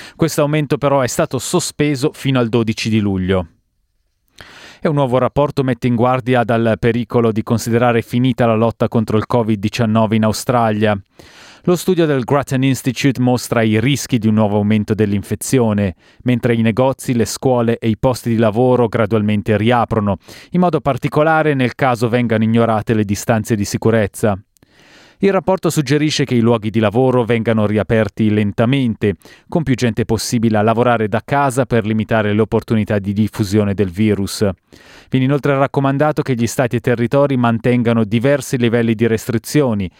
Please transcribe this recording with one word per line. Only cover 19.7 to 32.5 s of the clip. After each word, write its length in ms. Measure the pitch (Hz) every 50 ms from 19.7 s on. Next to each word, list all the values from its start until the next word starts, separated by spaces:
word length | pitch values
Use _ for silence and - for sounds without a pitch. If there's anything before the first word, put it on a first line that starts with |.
| 123 120 110 - 120 107 101 101 98 - - - - - - -
in 100 | - 180
modo 180 | 180 175 156 143
particolare 760 | - 143 131 - - 139 - 156 151 160 160 156 151 156 143
nel 200 | 135 127 117 -
caso 320 | - 143 131 123 104 123 117
vengano 380 | 110 123 120 110 113 110 113
ignorate 480 | 110 113 117 113 113 110 107 - - 117
le 100 | 107 107
distanze 540 | 98 104 - - - 117 110 104 - 120 104
di 80 | 101
sicurezza. 760 | - - 110 - 113 110 113 104 95 - - - 107 98 95 - _ _ _ _ _ _ _ _ _ - - - - _ _
Il 120 | - 196 190
rapporto 360 | 185 151 - 190 - - 170
suggerisce 540 | - 156 143 120 147 147 151 156 - - 143
che 120 | - 127
i 40 | 120
luoghi 300 | 113 117 117 110 101 110
di 100 | 95 110
lavoro 460 | 107 101 92 123 131 127 123 127 117
vengano 400 | 101 120 113 110 117 113 110 107
riaperti 640 | 101 107 107 95 - 117 110 107 101 - - 110 107
lentamente, 840 | 104 107 107 101 - - 120 120 139 139 131 117 101 - - 104 90 - _ - - - _ _
con 140 | - 175 143
più 120 | 123 131
gente 300 | 107 127 120 107 - 110
possibile 520 | - 113 104 - - - 120 110 117 107 104
a 40 |
lavorare 480 | 104 113 113 110 123 123 120 110 110 104
da 120 | - 110 -
casa 400 | - 143 143 143 139 117 131 123
per 200 | - 123 113 101
limitare 460 | 107 110 110 104 - 117 110 107 104
le 80 | 104 107
opportunità 600 | 110 -